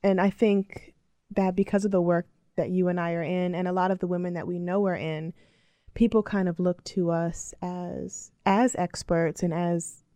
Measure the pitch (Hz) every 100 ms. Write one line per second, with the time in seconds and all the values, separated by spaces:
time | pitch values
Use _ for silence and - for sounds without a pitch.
0 | 202 190 196 - 220 202 196 - - _
1 | _ _ _ 202 190 185 202 202 208 196
2 | 175 170 170 _ _ - 147 185 180 180
3 | 170 170 160 180 180 175 180 185 185 185
4 | 180 180 180 175 - 175 175 190 202 180
5 | 160 156 160 - _ _ _ _ - -
6 | 233 226 208 202 185 170 180 175 - -
7 | 175 165 170 175 - - 180 180 175 -
8 | - - - _ - 196 254 - 175 -
9 | - 170 165 156 180 165 175 170 165 -
10 | _